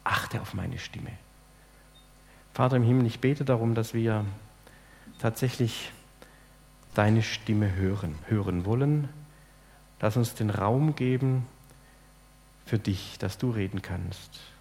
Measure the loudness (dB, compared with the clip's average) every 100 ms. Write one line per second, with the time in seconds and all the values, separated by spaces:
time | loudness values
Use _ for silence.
0 | 0 -2 -2 -6 -6 -6 -6 -8 -10 -12
1 | -12 -12 -18 -20 -20 -20 -20 -20 -20 -20
2 | -20 -20 -20 -20 -14 0 4 6 6 6
3 | 4 2 0 2 2 2 2 0 0 0
4 | 2 2 -2 -6 -16 -20 -20 -20 -20 -20
5 | -20 -4 -4 0 -4 0 -2 -2 -12 -16
6 | -20 -20 -20 -20 -20 -20 -20 -20 -6 2
7 | 4 4 2 -4 -2 2 2 2 0 0
8 | -4 -8 -2 0 0 -2 0 0 2 2
9 | -2 -8 -20 -20 -20 -20 -20 -20 -20 -2
10 | 0 2 0 0 -2 2 2 4 2 2
11 | 0 2 2 0 -2 -10 -20 -20 -20 -20
12 | -20 -20 -20 -20 -20 -20 -2 -2 0 -2
13 | -4 -6 -6 -2 -2 0 -2 -4 -6 -6
14 | -6 -10 -16 -20 -20 -20